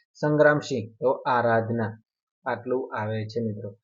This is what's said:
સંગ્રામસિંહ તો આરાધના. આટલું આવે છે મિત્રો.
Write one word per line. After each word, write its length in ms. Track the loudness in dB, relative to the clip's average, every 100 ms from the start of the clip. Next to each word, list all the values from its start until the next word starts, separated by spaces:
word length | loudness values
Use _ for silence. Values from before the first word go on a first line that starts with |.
| _
સંગ્રામસિંહ 800 | -4 0 6 6 4 0 -4 -6 -2
તો 100 | 0
આરાધના. 920 | 0 0 2 4 2 2 -2 -4 -6 _ _ _ _
આટલું 520 | -6 -4 -2 -4 -4 -6
આવે 320 | -4 -4 -4
છે 120 | -4
મિત્રો. 360 | -4 -6 -10 -14